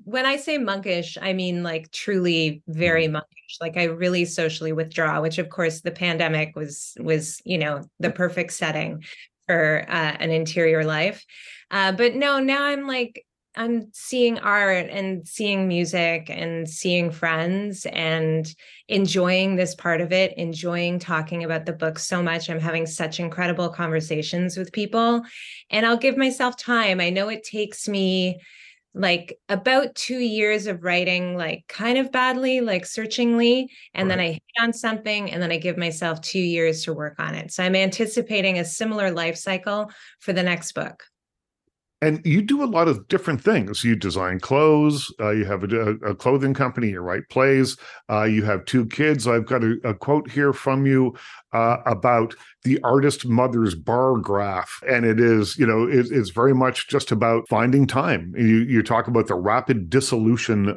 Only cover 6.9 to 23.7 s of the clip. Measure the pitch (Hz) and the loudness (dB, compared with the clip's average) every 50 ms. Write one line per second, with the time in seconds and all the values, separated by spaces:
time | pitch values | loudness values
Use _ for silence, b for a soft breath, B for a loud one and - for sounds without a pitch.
6.9 | - - - 160 160 160 156 - - - - - 185 165 151 151 147 - - - | -14 -8 -2 -2 0 0 -2 -4 -10 -10 -6 -4 -2 -2 -2 -2 -4 -6 -8 -14
7.9 | _ - 170 170 170 - 180 175 175 185 170 175 - - 180 156 151 151 160 165 | _ -4 -4 -4 -2 -2 -2 -2 -2 -4 -6 -6 -6 -4 -4 -4 -2 -4 -6 -6
8.9 | 160 160 156 B B B B B B _ _ - 175 165 156 151 156 151 - - | -8 -12 -14 B B B B B B _ _ 0 2 2 4 2 2 0 -2 -2
9.9 | - 165 160 151 147 - - 165 160 160 165 160 160 175 165 160 160 160 156 156 | -2 -2 -2 -2 -2 -2 -2 -2 0 -2 -2 -2 0 2 2 4 4 4 2 0
10.9 | 156 151 165 202 214 - - B B B B B B B B B - 196 196 190 | 0 0 -2 -2 -4 -6 -14 B B B B B B B B B -2 0 2 2
11.9 | 190 185 240 240 226 262 285 285 277 269 269 269 269 277 285 285 285 277 277 269 | 2 2 2 2 2 2 0 2 2 2 2 0 0 0 0 -2 -2 -4 -4 -4
12.9 | 262 254 240 233 - - - _ _ _ _ _ - - 226 233 240 226 208 214 | -4 -4 -4 -6 -8 -16 -20 _ _ _ _ _ -8 -6 -4 -2 -2 -4 -4 -8
13.9 | - - - - 254 254 240 233 226 - - 208 202 208 202 196 190 180 170 - | -14 -16 -10 -4 0 2 2 2 2 0 0 2 2 2 4 2 2 0 -2 -4
14.9 | - 196 190 190 190 175 165 - - - 214 202 196 196 190 185 175 175 175 160 | -6 -6 -4 -4 -4 -6 -8 -10 -8 -4 -2 -2 0 0 0 0 0 0 0 0
15.9 | 170 175 170 165 165 165 160 165 170 170 170 165 165 165 165 160 156 - - 185 | 0 0 0 0 0 -2 -4 -8 -10 -8 -6 -6 -6 -6 -8 -8 -8 -6 -2 0
16.9 | 175 175 170 170 160 160 - 165 160 160 165 175 185 196 208 208 190 190 - - | 0 2 0 0 -2 -2 -2 -2 0 0 0 -2 -2 -2 -4 -6 -8 -10 -10 -8
17.9 | - - 165 160 160 160 160 160 160 160 160 160 - B B B B B B B | -6 -4 -2 -2 0 0 0 0 0 -2 -2 -6 -10 B B B B B B B
18.9 | 214 196 196 175 165 190 175 180 185 185 190 190 190 180 185 175 180 - - 175 | -2 0 0 0 0 0 2 2 2 2 2 2 0 0 -2 -2 -4 -4 -2 -2
19.9 | 165 165 175 165 180 185 190 185 190 - 170 165 160 156 165 175 175 175 175 175 | 0 0 0 0 2 2 2 0 0 -4 -6 -6 -6 -6 -6 -4 -4 -2 -2 -2
20.9 | 175 180 175 175 170 156 160 160 170 170 165 160 160 160 160 170 160 160 165 160 | -2 -4 -4 -4 -4 -4 -4 -4 -6 -6 -4 -4 -4 -4 -4 -6 -6 -4 -4 -4
21.9 | 160 160 - - 185 180 175 170 165 165 160 - 165 160 160 170 160 165 165 160 | -4 -4 -6 -4 -2 -2 -2 -2 -2 -4 -4 -6 -6 -4 -4 -2 -2 -2 -4 -4
22.9 | - - 165 156 160 - 170 165 165 180 180 175 175 180 175 170 | -4 -6 -6 -6 -4 -6 -8 -6 -4 -4 -2 -2 -2 -2 -2 -4